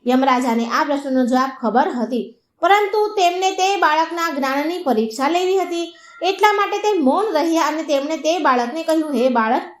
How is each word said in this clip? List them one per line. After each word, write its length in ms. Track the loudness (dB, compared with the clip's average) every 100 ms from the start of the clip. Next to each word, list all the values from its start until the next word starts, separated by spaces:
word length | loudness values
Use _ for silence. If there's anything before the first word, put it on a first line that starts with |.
| 2
યમરાજાને 580 | 2 4 2 2 0 0
આ 180 | -2
પ્રશ્નનો 420 | 0 -2 0 0 2
જવાબ 240 | 2 0 -2
ખબર 280 | 0 0 0
હતી, 460 | -2 -4 -4 -6 -14 _ _
પરંતુ 480 | 2 4 2 0 -2
તેમને 440 | 2 0 2 -2
તે 260 | 0 0 2
બાળકના 560 | 2 2 0 -2 -4 -2
જ્ઞાનની 460 | -2 -2 -2 -4
પરીક્ષા 440 | -2 -2 -2 -2 -2
લેવી 320 | 0 0 0
હતી, 360 | -2 -4 -6 -12 -20 -4
એટલા 320 | -2 2 2
માટે 240 | 2 -2 -2
તે 160 | 0
મૌન 320 | 2 2 2 0
રહ્યા 300 | 0 0 2 0
અને 160 | -2
તેમણે 340 | -2 -2 -2 -4
તે 220 | -2 0
બાળકને 440 | 2 0 0 -4
કહ્યું, 320 | -2 0 0 0
"હે 140 | 2
બાળક 320 | 2 0 -2 -4 -18